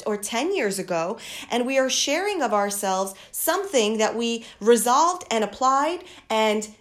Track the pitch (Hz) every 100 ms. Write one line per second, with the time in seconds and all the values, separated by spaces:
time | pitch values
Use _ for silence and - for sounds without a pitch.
0 | 214 208 - 233 330 392 208 190 175 165
1 | 170 - - - - 233 247 269 262 -
2 | - 311 403 381 233 208 202 202 196 190
3 | 190 - - - - 370 392 262 208 220
4 | 214 226 233 226 - - 208 240 240 262
5 | 339 359 - 226 202 - 262 269 302 349
6 | - - - 220 220 214 208 -